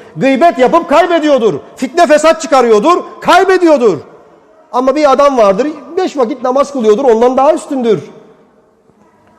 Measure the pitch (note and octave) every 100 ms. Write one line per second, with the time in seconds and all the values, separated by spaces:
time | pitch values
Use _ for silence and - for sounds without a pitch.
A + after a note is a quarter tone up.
0 | - D3+ C4 C4 E4+ B3+ B3 E4 E4+ D4
1 | F4 E4 D4+ C4+ A3 C#3+ - - B3+ E4+
2 | E4 D4 D#4+ D#4+ - C4+ A#3+ G#3+ C#4 F4+
3 | - - - F4 F#4+ F#4 E4+ C#4+ A#3 D3+
4 | - - _ _ _ _ _ A#3+ C4 C#4+
5 | D4 C4 C#4+ B3+ G3+ F#3+ D4+ D#4 - F4
6 | F4+ D4 A3+ C4+ B3+ C4 C#4 C4+ A3 G#3
7 | C4 A3 A#3+ C4 C#4 E4 - C4+ A#3 F3
8 | - - - _ _ _ _ _ _ _
9 | _ _ _